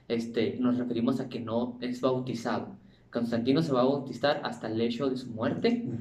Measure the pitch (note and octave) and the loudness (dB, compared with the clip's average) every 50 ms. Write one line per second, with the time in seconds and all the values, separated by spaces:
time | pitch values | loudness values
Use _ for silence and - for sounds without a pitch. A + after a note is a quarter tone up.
0 | _ - A#2 A#2 A2+ - - A#2+ G#2+ - - B2+ B2 B2 B2 - A#2+ - A2+ A2+ | _ -2 -2 -2 -2 -2 0 0 0 0 0 2 2 2 2 2 0 -2 0 0
1 | A#2 C#3 C3 - - - - A2+ A2+ A2 A2+ A#2 B2 B2 - - B2 B2+ B2 - | 0 0 0 0 -2 -4 -6 -8 -4 -2 -2 -2 -2 -2 -6 -6 -6 -6 -4 0
2 | C3+ C3 C3 B2+ B2+ C3 A2+ A2+ - A#2+ G#2+ G2 - - - - - - - _ | 0 2 2 2 -2 -4 -4 -4 -2 -2 -2 -2 -4 -8 -14 -16 -20 -20 -20 _
3 | - - - A#2 A#2 A#2 A#2+ A#2 A2+ C3 C#3 D#3+ E3 D3 C3 B2 B2 C3+ C#3+ C#3+ | -16 -6 -4 -2 -2 0 0 0 2 2 2 2 2 2 4 4 4 4 4 2
4 | - - A#2 - - C#3+ D3+ - - A#2 - - - G#2+ A2 A2+ A#2 A#2 - - | -2 -6 -6 0 2 2 2 2 -2 -6 -6 -6 -6 -2 0 2 2 2 2 0
5 | C#3+ C3 B2+ - - - G#2+ A2 A#2+ D3 E3+ - - A#3 A#3+ A#3 - - A#2+ A2 | 0 0 0 -2 -6 -8 -4 -2 0 0 0 2 2 2 2 2 -2 -4 -4 -2